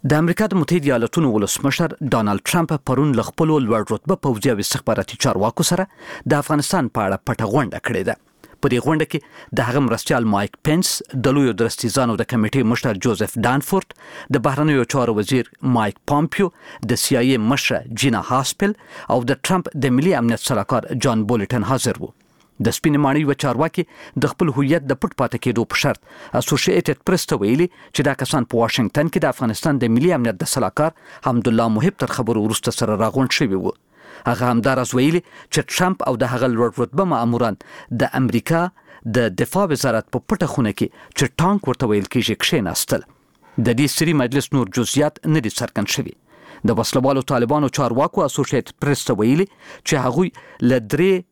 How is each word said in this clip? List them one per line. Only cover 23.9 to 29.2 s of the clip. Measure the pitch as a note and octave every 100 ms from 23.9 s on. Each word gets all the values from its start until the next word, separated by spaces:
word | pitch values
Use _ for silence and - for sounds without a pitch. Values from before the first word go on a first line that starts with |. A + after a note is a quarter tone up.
| - - -
د | C3+
خپل | - E3+ C3
هویت | C#3 E3 C3+
د | C3
پټ | G#3 -
پاتې | A#2+ A#2+ -
کېدو | A#2 A2
په | -
شرط | C#3+ A2+ - - - A#2+
اسوسییټډ | - C#3+ - - E3 D3 -
پریس | F3+ -
ته | D3
ویلي | G2 C3+ F3
چې | - - - D3
دا | C3+
کسان | C3 D3 A#2
په | A#2
واشنګټن | A#2 - G#2 - D#3+
کې | F#3